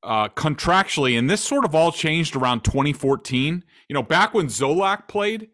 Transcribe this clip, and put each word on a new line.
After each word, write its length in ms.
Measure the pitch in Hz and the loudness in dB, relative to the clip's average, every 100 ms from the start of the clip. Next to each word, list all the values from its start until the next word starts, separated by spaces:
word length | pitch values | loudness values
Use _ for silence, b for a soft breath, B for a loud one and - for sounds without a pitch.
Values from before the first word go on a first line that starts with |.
Uh, 260 | - 113 107 | -2 -2 -2
contractually, 880 | - 156 147 - 180 190 - 135 117 | -2 -4 -2 2 2 2 0 0 2
and 100 | 127 | 0
this 140 | 208 | 0
sort 200 | - 277 | 0 0
of 120 | 247 | 2
all 180 | 156 165 | 4 2
changed 420 | 160 160 160 160 | 2 -2 -2 -2
around 300 | 139 127 120 | 0 0 2
twenty 260 | - 139 139 | 0 0 0
fourteen. 720 | 143 135 135 - 127 139 175 - b b | 0 0 -2 0 -2 -2 -4 -8 b b
You 60 | |
know, 100 | 143 | -6
back 300 | 123 160 214 | 0 2 2
when 140 | 226 156 | 2 -2
Zolak 640 | 101 135 160 196 202 - | -2 0 2 0 -2 -4
played 420 | 202 208 220 220 | -4 -4 -4 -10